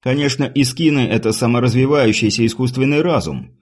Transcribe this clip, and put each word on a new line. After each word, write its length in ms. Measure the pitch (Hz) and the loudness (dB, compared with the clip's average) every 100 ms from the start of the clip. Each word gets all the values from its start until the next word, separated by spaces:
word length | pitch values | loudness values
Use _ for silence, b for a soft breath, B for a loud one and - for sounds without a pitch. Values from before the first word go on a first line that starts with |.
| 127 | -2
Конечно, 380 | 135 143 131 | 0 -2 -2
искины — 560 | 135 143 127 - 165 147 113 | -2 0 -2 2 0 2 0
это 200 | 107 113 | 0 0
саморазвивающийся 1120 | 110 123 120 123 117 131 147 120 104 110 101 113 | 0 0 2 2 2 2 2 2 2 0 0 -2
искусственный 560 | 113 127 127 135 151 | 0 -4 0 0 2
разум, 560 | 170 151 82 67 - _ | 0 0 -2 -10 -12 _